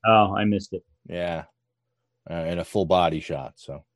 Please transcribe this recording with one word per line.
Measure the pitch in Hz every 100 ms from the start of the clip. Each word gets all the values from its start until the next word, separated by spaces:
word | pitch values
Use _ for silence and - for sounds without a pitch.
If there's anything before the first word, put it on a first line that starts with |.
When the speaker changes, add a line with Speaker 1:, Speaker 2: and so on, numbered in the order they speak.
| 110
Speaker 1:
Oh, | 110 101 101
I | 104
missed | 101 98
it. | 92 _ _ -
Speaker 2:
Yeah. | 87 87 82 80 _ _ _ _ _ _ _ -
Uh, | 85
in | 82 87
a | 80
full | 107 85
body | 90 85 80
shot, | - 76 64 _
so. | - 69 _